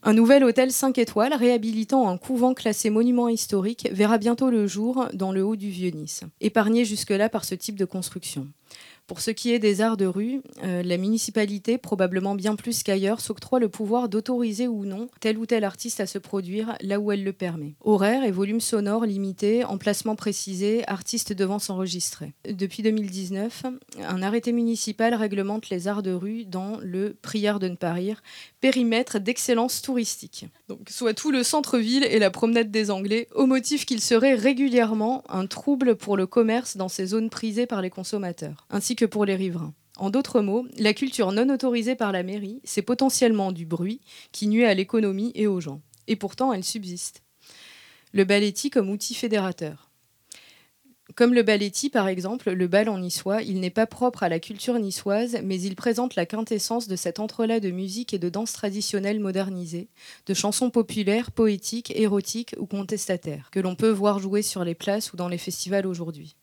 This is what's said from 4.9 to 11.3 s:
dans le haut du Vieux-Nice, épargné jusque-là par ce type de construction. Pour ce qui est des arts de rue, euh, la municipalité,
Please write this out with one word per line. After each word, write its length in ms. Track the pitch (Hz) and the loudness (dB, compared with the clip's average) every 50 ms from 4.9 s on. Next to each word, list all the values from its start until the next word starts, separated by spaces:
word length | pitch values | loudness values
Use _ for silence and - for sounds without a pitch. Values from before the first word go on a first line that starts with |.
| 254 262 247 - - | 0 0 -2 -2 -2
dans 180 | 196 190 190 | -4 -2 -2
le 120 | 190 190 190 | 0 0 0
haut 120 | 208 220 | 0 0
du 140 | 208 196 208 | -2 -4 -6
Vieux-Nice, 560 | 185 175 185 180 160 156 151 156 - - - 160 _ _ | -6 -2 -4 -4 -4 -4 -10 -10 -10 -10 -12 -14 _ _
épargné 420 | - 214 - 226 208 208 226 233 247 | -4 2 2 4 4 4 4 4 2
jusque-là 460 | 214 214 202 - - 202 196 208 226 | 2 0 -4 -2 -2 0 2 2 0
par 160 | - 214 - | 0 -4 -4
ce 100 | - 190 | -4 -8
type 240 | 180 - - 208 196 | -6 -6 -10 -4 -4
de 60 | 190 | -4
construction. 640 | 180 - 190 180 - - 185 - - - 147 131 143 147 _ _ _ - - - - - _ _ | -4 -2 -6 -8 -6 -10 -10 -10 -8 -8 -8 -8 -8 -12 _ _ _ -20 -20 -20 -20 -20 _ _
Pour 140 | - 185 170 | -14 -10 -6
ce 100 | - 226 | -4 -4
qui 200 | 220 - - 240 | -4 -2 0 2
est 60 | 233 | 2
des 240 | 240 208 214 202 185 | 4 4 4 4 4
arts 160 | 220 226 226 | 2 2 2
de 80 | 196 196 | 2 0
rue, 380 | 185 180 196 214 233 262 277 - - - - - | 0 0 0 -2 -2 -4 -6 -8 -10 -16 -8 -6
euh, 200 | 185 180 175 180 | -4 -2 -2 0
la 140 | 180 175 | 0 0
municipalité, 840 | 175 185 202 220 226 - - | 0 2 0 0 0 0 -2